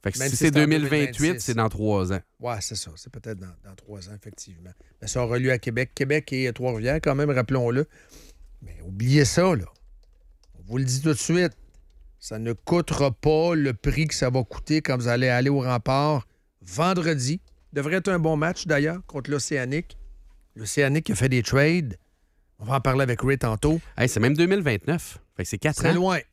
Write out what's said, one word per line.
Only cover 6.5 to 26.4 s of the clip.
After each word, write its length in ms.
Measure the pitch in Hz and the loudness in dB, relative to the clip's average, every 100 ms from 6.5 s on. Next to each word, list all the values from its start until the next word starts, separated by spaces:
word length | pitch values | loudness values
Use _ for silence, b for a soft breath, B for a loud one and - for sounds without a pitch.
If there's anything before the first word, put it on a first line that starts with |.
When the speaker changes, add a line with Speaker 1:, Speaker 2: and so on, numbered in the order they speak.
Speaker 2:
Trois-Rivières, 460 | 117 123 113 117 156 | -2 -4 -2 -2 0
quand 120 | 156 139 | 0 0
même, 140 | 147 | 2
rappelons-le. 540 | 131 117 131 120 127 156 B B B B B - - | 0 2 0 2 0 -2 B B B B B -20 -20
Mais 160 | 87 82 85 | -18 -16 -12
oubliez 400 | 95 120 143 139 | -6 4 4 6
ça, 280 | - 185 143 | 4 2 2
là. 100 | 85 _ - - _ _ - _ _ 85 | -2 _ -20 -20 _ _ -20 _ _ -20
On 40 | 90 | -6
vous 60 | 123 | -4
le 80 | 131 | -2
dit 160 | 131 | 0
tout 80 | 156 | 0
de 40 | 135 | 0
suite. 420 | - 170 175 - - - - - - _ | 2 2 2 -2 -20 -20 -20 -20 -20 _
Ça 160 | - 110 | -12 -6
ne 120 | 117 | -6
coûtera 580 | 110 - 175 160 143 139 | -6 0 0 0 0 0
pas 440 | 117 151 156 170 165 | 2 2 2 2 2
le 180 | 139 | 0
prix 340 | 117 139 139 156 | -2 -2 0 0
que 60 | |
ça 160 | - 127 | 0 0
va 140 | 127 | 0
coûter 380 | 120 - - 156 | -2 -8 -2 -2
quand 140 | 151 127 | 0 -2
vous 100 | 120 | 0
allez 180 | 120 127 | 2 2
aller 200 | 123 131 | 2 2
au 120 | 143 | 0
Rempart 680 | 127 123 123 135 147 147 - _ _ _ | 0 -2 0 2 2 0 -4 _ _ _
vendredi. 800 | 92 95 175 185 160 151 123 170 _ _ _ | -10 0 0 2 0 0 -2 -4 _ _ _
Devrait 220 | 143 143 185 | -6 -2 -2
être 120 | 190 | 0
un 100 | 180 | 2
bon 160 | 160 156 | 2 2
match, 300 | 160 180 180 | 0 -2 0
d'ailleurs, 340 | 147 147 175 - | 0 0 -4 -10
contre 240 | 147 131 | -12 -4
l'Océanique. 680 | 143 - 143 127 147 175 - - - - - _ - | -4 -2 -4 -2 -4 -6 -16 -20 -20 -20 -20 _ -14
L'Océanique 540 | 110 - 139 147 - | -6 2 2 2 0
a 60 | - | 0
fait 140 | 127 | 2
des 140 | 127 | 2
trades. 520 | 110 131 151 175 139 92 _ _ _ _ _ _ | 2 4 4 4 -2 -8 _ _ _ _ _ _
On 60 | 107 | -4
va 100 | 135 | 0
en 60 | |
parler 220 | 135 131 | 2 2
avec 180 | 131 120 | 2 0
Ray 160 | 127 135 | 0 0
tantôt. 420 | 120 107 147 165 B - | 0 0 2 0 B -2
Speaker 1:
Hey, 120 | 123 | 0
c'est 100 | - | 2
même 160 | 123 151 | 2 4
deux 120 | 170 | 2
mille 140 | 196 | 2
vingt-neuf. 580 | 151 104 - 170 - - _ - | 0 -2 0 -4 -4 -18 _ -10
Fait 60 | |
que 60 | 90 | -8
c'est 80 | 104 | -2
quatre 220 | 151 147 | -2 0
Speaker 2:
C'est 80 | 170 | 2
Speaker 1:
ans. 40 | |
Speaker 2:
loin. 260 | 170 185 175 - _ | 2 2 0 -4 _